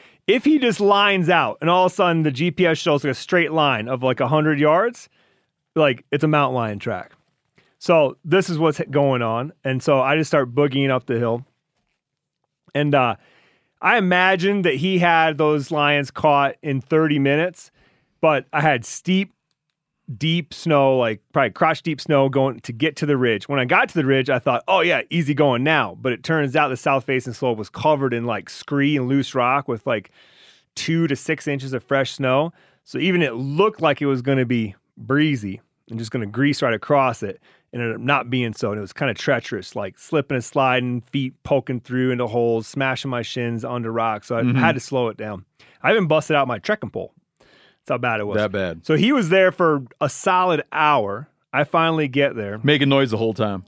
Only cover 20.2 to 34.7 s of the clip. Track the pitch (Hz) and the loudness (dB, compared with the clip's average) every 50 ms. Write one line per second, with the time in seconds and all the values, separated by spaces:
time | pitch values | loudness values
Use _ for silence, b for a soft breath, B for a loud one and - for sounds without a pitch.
20.2 | - 160 165 175 156 - - - - 165 151 143 139 135 131 127 120 113 110 104 | -2 -2 0 -2 -2 -6 -12 -8 -2 2 2 4 4 4 4 2 2 0 -2 -4
21.2 | _ _ - 151 135 110 - - 175 160 160 - - 170 156 135 - - 151 139 | _ _ -2 0 0 0 0 0 0 0 0 -2 -4 -6 -6 -6 -2 0 2 2
22.2 | 135 135 131 139 135 135 120 117 - - 120 113 160 160 143 - 160 147 143 131 | 2 2 2 2 0 0 -2 -4 -10 -12 -6 -4 -4 -4 -2 -2 -2 0 0 2
23.2 | 127 120 110 101 - - 143 139 127 123 170 202 254 208 - 170 143 131 135 135 | 2 2 0 0 -2 -4 -2 -2 0 2 2 2 2 0 0 0 2 2 2 2
24.2 | 131 139 135 120 - 139 127 120 - - 190 190 165 175 160 127 - - 147 170 | 2 2 0 0 0 0 0 0 0 0 2 2 2 2 0 0 -2 -2 -2 -2
25.2 | 160 131 147 131 151 139 123 120 131 151 160 147 120 95 - 110 113 131 120 113 | 0 0 2 2 2 2 2 2 0 2 2 2 0 -2 -4 -6 -4 -4 -4 -4
26.2 | - - 160 160 147 139 123 156 147 139 127 120 - 151 139 135 - - 135 131 | -4 -2 -2 -2 -2 0 2 0 0 0 -2 -2 0 0 0 0 0 -2 -4 -4
27.2 | - 127 117 - 139 127 117 107 104 - - - - 156 156 139 135 131 120 117 | -4 -6 -8 -4 -4 -2 -2 -4 -6 -10 -10 -2 0 2 2 2 0 -2 -2 -4
28.2 | 117 120 110 98 - - - - - - 143 143 139 147 151 139 127 123 139 139 | -4 -4 -4 -6 -8 -12 -16 -18 -10 -4 -2 0 0 2 0 0 0 0 0 0
29.2 | 127 - - 131 120 123 131 143 135 - 120 110 - 131 120 107 101 - b b | -2 -2 -2 0 0 2 0 0 -2 -4 -6 -6 -4 -4 -4 -4 -4 -8 b b
30.2 | b b b b b b b b b b _ - - - 165 165 165 156 139 - | b b b b b b b b b b _ -8 -4 -2 0 0 0 0 -2 -4
31.2 | - - 160 143 - 151 143 139 131 135 131 120 - - 139 135 131 - - - | -4 -4 -6 -4 -4 -6 -6 -6 -6 -8 -8 -8 -4 -2 -2 -2 -2 -2 -4 -4
32.2 | 139 127 127 139 156 170 b b b b b b b - - 127 147 185 185 175 | -2 0 2 0 0 -2 b b b b b b b -12 -6 -4 -2 0 2 2
33.2 | 160 135 113 117 131 139 143 156 196 214 214 - 170 156 139 - 147 139 135 127 | 0 0 -2 -4 -6 -4 0 0 0 0 0 0 0 0 0 0 0 0 -2 0
34.2 | 120 135 135 135 127 117 123 117 110 101 | 0 0 0 0 2 0 0 -2 -2 -4